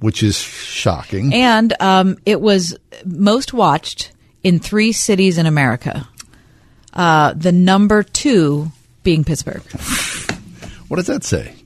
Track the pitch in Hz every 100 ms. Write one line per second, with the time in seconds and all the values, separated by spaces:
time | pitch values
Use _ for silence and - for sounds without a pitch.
0 | 107 - 110 - - - - - - 85
1 | - 196 135 220 254 220 226 - 190 190
2 | 190 185 - 190 208 196 170 - _ -
3 | 185 165 202 240 269 247 180 147 - -
4 | - _ _ _ 190 170 - 214 220 214
5 | - 190 190 170 160 151 131 117 - -
6 | 135 - - - _ _ _ _ _ -
7 | 175 156 147 - 175 175 180 196 208 214
8 | 196 - 294 220 151 147 156 - _ _
9 | - 160 151 156 - - - - - -
10 | - - - - - - - - - 170
11 | 185 294 - 82 - -